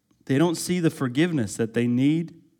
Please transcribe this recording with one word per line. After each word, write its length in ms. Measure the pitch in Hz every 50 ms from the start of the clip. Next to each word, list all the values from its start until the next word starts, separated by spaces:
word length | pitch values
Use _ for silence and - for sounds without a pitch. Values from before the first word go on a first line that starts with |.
| _ _ _ _ _
they 120 | - 131
don't 180 | 139 165 175 165
see 240 | 165 - - 180 180
the 120 | 165 156
forgiveness 640 | - - 139 123 120 143 170 180 165 139 107 98 -
that 180 | - 117 110 -
they 140 | 120 120
need, 480 | 120 120 123 135 143 156 165 170 - - - _ _ _